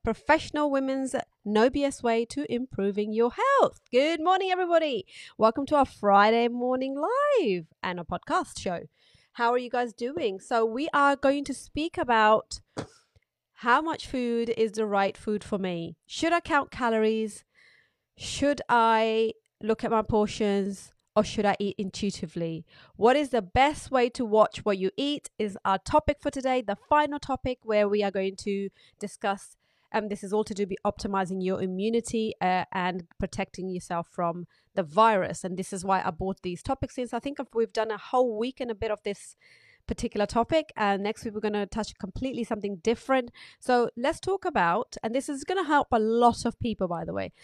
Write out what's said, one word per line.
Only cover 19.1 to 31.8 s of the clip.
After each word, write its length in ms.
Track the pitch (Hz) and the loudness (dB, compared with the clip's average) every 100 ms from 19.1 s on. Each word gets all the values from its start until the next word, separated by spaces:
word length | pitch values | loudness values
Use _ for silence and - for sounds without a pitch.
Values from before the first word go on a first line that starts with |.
| 220 226 - _ _ | 2 0 -2 _ _
look 220 | 214 220 | -4 -2
at 80 | 233 | 0
my 120 | 226 | 0
portions? 880 | 214 220 208 - 208 202 196 196 - _ _ - | 2 2 0 0 0 0 -2 -6 -16 _ _ 0
Or 80 | |
should 200 | 214 - | 0 0
I 120 | 208 190 | 0 0
eat 160 | 202 - | -4 -4
intuitively? 880 | 190 - 202 - 156 - 165 160 156 - - | -8 -4 -6 -4 -8 -6 -6 -8 -12 -20 -20
What 220 | - 220 269 | 2 4 4
is 140 | 285 | 2
the 120 | 240 | -2
best 480 | 180 247 277 294 - | -2 2 2 2 -2
way 180 | 262 247 | 0 0
to 140 | - | 0
watch 400 | 233 214 208 - | 2 4 4 2
what 140 | - 196 | -4 -2
you 140 | 185 - | -2 -2
eat 340 | 285 294 - _ | -4 -4 -8 _
is 180 | 214 190 | -8 -4
our 140 | 196 190 | -2 -2
topic 400 | - 302 302 294 | 2 2 2 -2
for 100 | 294 | -4
today, 320 | 277 254 254 | -4 -2 -2
the 140 | 214 202 _ | -2 -6 _
final 300 | 302 302 285 | 2 2 -2
topic 400 | - 262 262 254 | -4 -4 -4 -6
where 240 | 220 214 208 | 0 2 4
we 160 | 208 | 2
are 80 | 202 | 0
going 240 | 196 190 190 | 0 -4 -4
to 240 | - 196 196 - _ _ | -4 -4 -4 -10 _ _
discuss, 560 | 202 - 208 196 - _ _ _ _ | -14 -6 -4 -4 -8 _ _ _ _
um, 160 | - 214 | -4 -4
this 160 | 196 | -6
is 100 | 196 | -2
all 120 | 214 | -2
to 100 | 214 | -2
do 100 | 190 | -2
with 140 | 202 190 208 | -4 -2 -4
optimizing 580 | - 208 196 185 190 | -4 -4 -2 -2 -2
your 160 | 185 190 | -2 -2
immunity, 760 | 185 185 | -4 -2